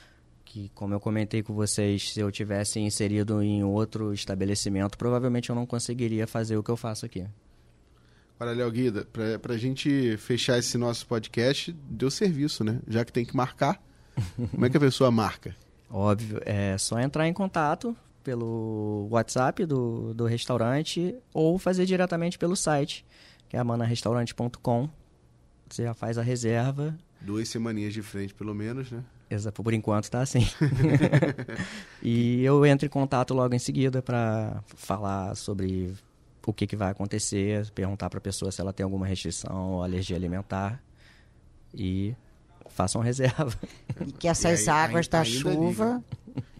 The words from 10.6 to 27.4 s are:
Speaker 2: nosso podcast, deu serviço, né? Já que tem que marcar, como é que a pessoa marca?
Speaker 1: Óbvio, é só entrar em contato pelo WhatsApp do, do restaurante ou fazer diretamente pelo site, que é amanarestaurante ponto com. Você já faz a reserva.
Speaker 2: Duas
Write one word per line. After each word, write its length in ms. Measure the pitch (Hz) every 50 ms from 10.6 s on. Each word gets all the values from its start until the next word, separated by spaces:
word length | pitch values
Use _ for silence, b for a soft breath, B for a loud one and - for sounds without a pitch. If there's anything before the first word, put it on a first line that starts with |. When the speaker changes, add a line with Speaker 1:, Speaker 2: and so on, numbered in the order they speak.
| 120 - - 120
Speaker 2:
nosso 280 | 120 120 117 - -
podcast, 640 | - 123 113 107 - - 117 117 131 147 - - - 170 156 143 123
deu 220 | 113 110 127 139
serviço, 540 | - - 214 190 165 135 143 156 - - 110
né? 160 | 107 113 127 - -
Já 160 | 110 117 120
que 80 | -
tem 120 | - 127 120
que 120 | - -
marcar, 440 | 131 123 - - - 139 139 202 - - B B B B B B B 101 90 - - 120 -
como 140 | - - -
é 60 | 127
que 60 | 131 147
a 20 |
pessoa 300 | 143 135 - - 135 127
marca? 440 | 120 113 107 - - - - - 95 - - _ _ _ _ _
Speaker 1:
Óbvio, 500 | 110 98 101 104 104 104 117 107 107 110 -
é 300 | - 104 101 101 98 95 98
só 200 | - - 113 117
entrar 300 | 123 139 139 151 156 165
em 40 | 170
contato 600 | - 196 190 - 170 156 147 165 - - 233 233 - _ _ _ _ _
pelo 840 | 139 123 117 117 113 113 113 110 110 110 107 104 107 107 104 101 104
WhatsApp 560 | 113 113 113 - - 127 127 143 - - 196
do, 480 | 160 139 131 123 117 113 117 113 113 113
do 100 | 113 117
restaurante 880 | 113 117 117 - - 127 113 113 120 131 147 156 - - 180 170 180 240 254 - _ -
ou 240 | 156 160 160 170 190
fazer 260 | - 180 185 185 180
diretamente 540 | 185 185 180 185 175 175 165 170 175 - -
pelo 180 | - 175 185
site, 480 | - - 160 151 143 143 151 - - B B B B B B B B B _
que 80 | -
é 40 | 117
amanarestaurante 760 | 120 120 117 117 117 117 120 - - 107 120 120 117 117 -
ponto 240 | - 120 120 - -
com. 300 | - 127 120 120 131 156 - - - _ _ _ _ _ _ _ _ _ _ _ _ -
Você 140 | - - 117
já 100 | 117 113
faz 220 | - - 110 117 117
a 40 |
reserva. 760 | 117 123 127 120 120 110 117 117 120 135 135 143 147 156 156 160 - _ _ _
Speaker 2:
Duas 280 | - 98 104 107